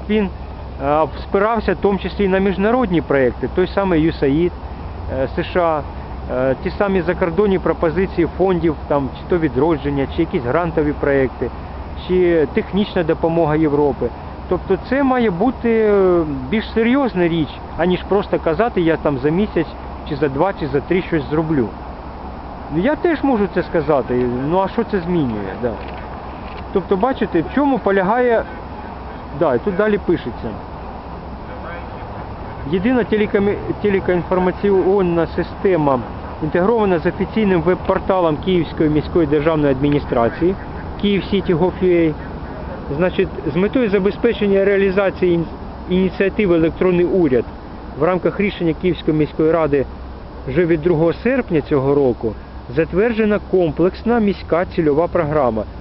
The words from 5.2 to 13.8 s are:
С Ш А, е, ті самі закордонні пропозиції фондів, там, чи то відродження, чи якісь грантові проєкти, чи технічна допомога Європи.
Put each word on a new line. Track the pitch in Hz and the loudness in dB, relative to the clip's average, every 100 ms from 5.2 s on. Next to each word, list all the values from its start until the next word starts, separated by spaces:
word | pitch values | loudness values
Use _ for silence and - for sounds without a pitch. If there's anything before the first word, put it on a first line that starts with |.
| 135 - | -4 -4
С | |
Ш | 165 180 | -2 0
А, | 170 151 139 - - - - | 0 0 -4 -10 -12 -10 -6
е, | 127 131 131 | -2 0 0
ті | 185 | -2
самі | - 202 190 | -2 0 0
закордонні | 165 170 180 165 208 185 | 0 0 0 2 2 2
пропозиції | 160 156 170 156 185 - 160 - | 0 0 0 0 0 0 -2 0
фондів, | 190 175 165 143 - | 0 2 0 -2 -2
там, | 143 131 - | -2 -2 -6
чи | - | -4
то | 180 | -2
відродження, | 156 123 160 151 143 143 135 - | 0 2 2 0 -2 -2 -2 -2
чи | |
якісь | 160 180 | -2 -2
грантові | 120 151 175 165 151 139 | 0 0 0 0 0 0
проєкти, | 143 139 131 - 120 - - - - - - | 0 2 0 -2 -6 -6 -10 -12 -12 -10 -2
чи | 185 175 170 143 | 2 4 4 2
технічна | 220 208 185 208 185 | 0 -2 0 0 0
допомога | 165 160 165 165 156 151 | 0 0 0 2 2 2
Європи. | 156 143 | 2 4